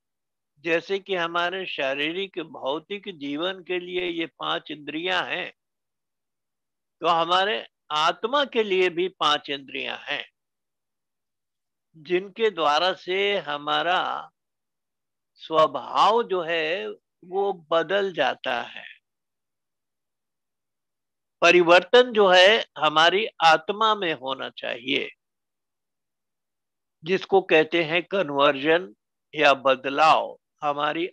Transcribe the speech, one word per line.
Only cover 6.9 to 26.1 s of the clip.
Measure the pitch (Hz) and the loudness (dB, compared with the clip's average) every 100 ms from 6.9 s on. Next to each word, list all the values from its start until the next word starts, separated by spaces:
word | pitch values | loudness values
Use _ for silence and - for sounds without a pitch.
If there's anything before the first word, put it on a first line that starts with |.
| _ | _
तो | 165 | 0
हमारे | 165 165 185 196 226 - _ - | 0 2 0 0 -4 -10 _ -6
आत्मा | 151 160 180 220 285 277 | -2 0 -2 -2 -2 0
के | 240 | -2
लिए | 214 185 180 | 0 0 0
भी | 165 185 | 0 -6
पांच | - 156 147 - | -2 -2 -2 -4
इंद्रियां | 143 135 135 123 113 | -10 -10 -12 -10 -10
हैं, | 131 139 - _ _ _ _ _ _ _ _ _ _ _ _ _ _ _ _ 160 | -8 -10 -10 _ _ _ _ _ _ _ _ _ _ _ _ _ _ _ _ -20
जिनके | 147 180 202 196 220 | -4 -4 -4 -2 -2
द्वारा | 170 151 147 180 | 0 0 2 0
से | 170 - 190 202 202 | -2 -4 -4 -2 -2
हमारा | 147 147 147 151 160 180 139 135 - _ _ _ _ _ _ _ _ _ _ _ | -6 -8 -4 -2 0 -2 -2 -8 -12 _ _ _ _ _ _ _ _ _ _ _
स्वभाव | - 160 151 135 117 127 180 226 | -2 2 2 0 -4 2 4 2
जो | 202 185 | 0 -4
है | 160 170 156 185 214 208 _ _ 175 | -2 -4 -2 -4 -8 -14 _ _ -8
वो | 185 202 190 156 | -4 -4 -4 -2
बदल | 165 160 196 196 | -2 0 -2 -2
जाता | 156 143 - 135 120 | -2 -2 -2 -4 -6
है। | 120 - - - _ _ _ _ _ _ _ _ _ _ _ _ _ _ _ _ _ _ _ _ _ _ _ _ | -6 -14 -18 -20 _ _ _ _ _ _ _ _ _ _ _ _ _ _ _ _ _ _ _ _ _ _ _ _
परिवर्तन | 170 175 170 180 180 247 254 | 6 6 8 6 6 4 4
जो | 214 196 | 4 6
है | 180 185 226 - - | 8 8 6 0 -4
हमारी | 151 156 165 180 220 - | 0 4 4 2 -2 2
आत्मा | 160 160 - 208 220 214 | 4 4 0 -2 0 0
में | 175 | -2
होना | 139 131 131 123 | -6 -6 -8 -10
चाहिए, | - 117 113 127 139 - - _ _ _ _ _ _ _ _ _ | -10 -10 -8 -4 -4 -4 -12 _ _ _ _ _ _ _ _ _